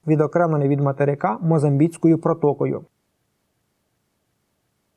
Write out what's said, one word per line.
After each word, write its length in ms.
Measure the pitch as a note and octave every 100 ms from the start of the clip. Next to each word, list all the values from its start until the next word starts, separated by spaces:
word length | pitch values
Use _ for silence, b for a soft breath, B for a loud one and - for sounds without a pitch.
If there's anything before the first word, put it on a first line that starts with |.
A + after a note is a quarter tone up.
| D#3
відокремлений 640 | D#3 D3+ E3+ F3 D3+ C#3
від 100 | C#3+
материка 580 | C#3+ C3+ C#3+ C#3+ F3+ -
Мозамбіцькою 760 | D#3+ D#3+ C#3+ C#3 E3 E3 E3 D#3+
протокою. 680 | D#3+ D#3+ D3 C#3 C3+ C#3 D#3 _ _ _ _ _ _ _ _ _ _ _ _ _ _ _ _ _ _ _ _